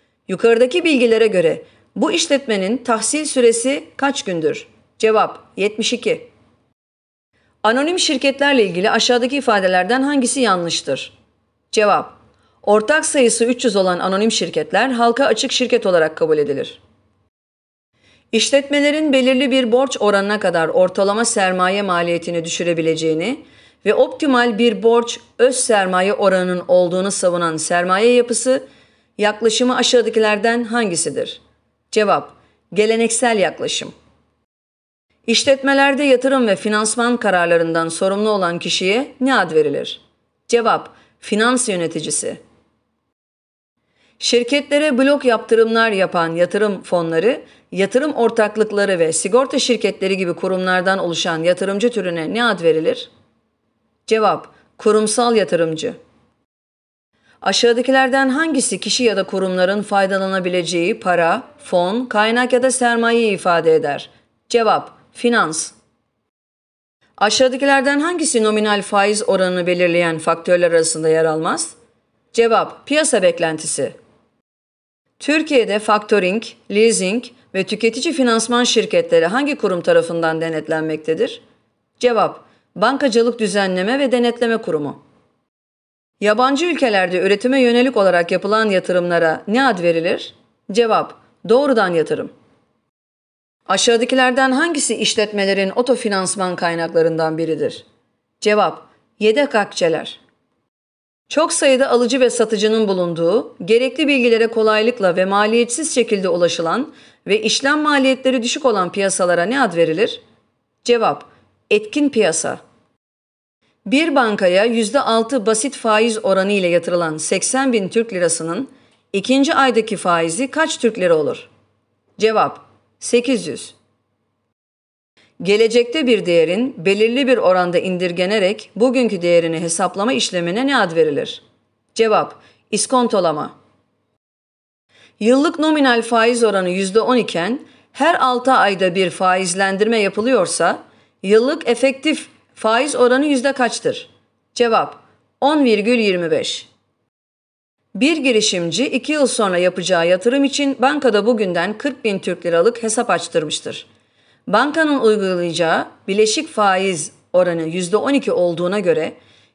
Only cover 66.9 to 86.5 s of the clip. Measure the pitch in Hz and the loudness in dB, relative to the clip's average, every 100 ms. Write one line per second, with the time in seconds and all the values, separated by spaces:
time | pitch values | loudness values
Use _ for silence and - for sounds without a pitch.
66.9 | _ _ - 208 214 254 262 277 277 269 | _ _ -2 0 2 2 2 2 2 2
67.9 | 285 320 359 311 233 214 214 214 208 190 | 0 0 -2 -2 0 0 0 0 -2 0
68.9 | 202 202 214 - 190 185 180 180 175 180 | 0 2 0 0 0 0 -2 -2 0 2
69.9 | 170 170 160 165 165 180 180 175 165 160 | 2 0 -2 -2 -2 0 2 4 2 0
70.9 | 156 160 160 160 156 175 311 - - _ | -2 0 2 2 0 -2 -4 -6 -12 _
71.9 | _ _ _ _ - 233 208 160 - - | _ _ _ _ 0 2 2 0 -6 -4
72.9 | 302 320 220 180 170 165 156 156 - 127 | 0 2 2 2 0 -2 -4 -6 -6 -6
73.9 | - _ _ _ _ _ _ _ _ _ | -8 _ _ _ _ _ _ _ _ _
74.9 | _ _ _ - 311 311 269 196 208 214 | _ _ _ -2 -2 2 0 2 0 0
75.9 | 214 214 208 180 220 - - - 202 226 | 0 2 0 0 -4 -8 -16 -4 2 2
76.9 | 185 185 233 - - _ 190 190 208 226 | 2 -2 -4 -8 -16 _ -6 -6 -2 -2
77.9 | 233 339 294 247 226 220 240 240 226 190 | -2 -4 0 0 0 0 0 0 0 0
78.9 | 175 165 165 165 240 294 285 202 175 170 | 0 2 2 2 0 -2 -2 -2 -2 2
79.9 | 170 165 170 165 160 165 156 156 156 156 | 2 2 -2 -2 -2 -4 -6 -4 -4 -4
80.9 | 156 160 160 233 - _ _ _ _ _ | -6 -4 -4 -4 -8 _ _ _ _ _
81.9 | - 247 220 165 - _ _ _ 175 220 | -2 0 2 0 -4 _ _ _ -2 0
82.9 | 269 285 233 233 226 208 202 190 185 196 | 2 0 2 0 0 -2 0 -2 -2 -2
83.9 | 277 269 247 240 240 233 220 208 156 143 | -2 0 0 0 0 -2 -2 -2 -4 -6
84.9 | - _ _ _ _ _ _ _ _ _ | -12 _ _ _ _ _ _ _ _ _
85.9 | _ _ - 202 214 262 | _ _ -4 0 2 2